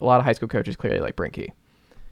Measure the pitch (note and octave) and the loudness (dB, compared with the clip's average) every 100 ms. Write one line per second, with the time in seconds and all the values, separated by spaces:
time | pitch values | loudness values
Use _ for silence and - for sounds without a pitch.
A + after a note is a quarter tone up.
0 | C#3+ B2 B2+ A2 A2 G#2+ - - - - | 4 4 4 0 0 -2 -2 -4 -2 0
1 | - - - - - - _ _ _ - | -2 -4 -6 -6 -10 -12 _ _ _ -18
2 | - | -18